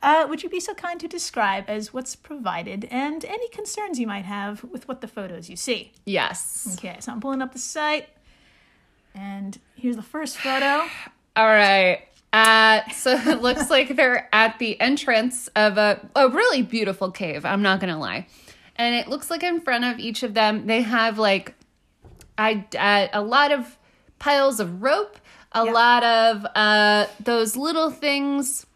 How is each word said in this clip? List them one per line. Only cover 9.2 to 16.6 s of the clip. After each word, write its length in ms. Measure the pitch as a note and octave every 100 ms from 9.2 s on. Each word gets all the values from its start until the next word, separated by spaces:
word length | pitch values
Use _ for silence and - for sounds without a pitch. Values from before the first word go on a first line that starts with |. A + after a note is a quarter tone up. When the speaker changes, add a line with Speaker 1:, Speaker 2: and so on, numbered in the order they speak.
| G3 G3 G3 G3+ _ -
Speaker 1:
here's 200 | B3 A3+
the 60 |
first 340 | G#3 D4+ D#4 -
photo. 460 | C4+ C4+ C#4 C#4+ E4 - -
Speaker 2:
<sighs> 260 | _ _ -
All 100 | A3
right. 560 | G#3+ G3+ G3 F#3 F3+ - _ _
Uh, 480 | G#3+ A3 A3 A3 A3 -
so 200 | - -
<laughs> 140 | B3+ A#3
it 160 | C#4+
looks 260 | A#3+ B3+ C4+
like 240 | C#4+ D4 C#4
they're 320 | C4 B3 -
at 260 | G#3+ A3+ A3
the 220 | A#3 -
entrance 680 | A#3+ C#4+ - A3+ A#3+ - -
of 280 | - G#3+ G3
a, 220 | G#3 G3+ - -
a 120 | C4
really 340 | C4+ B4 D4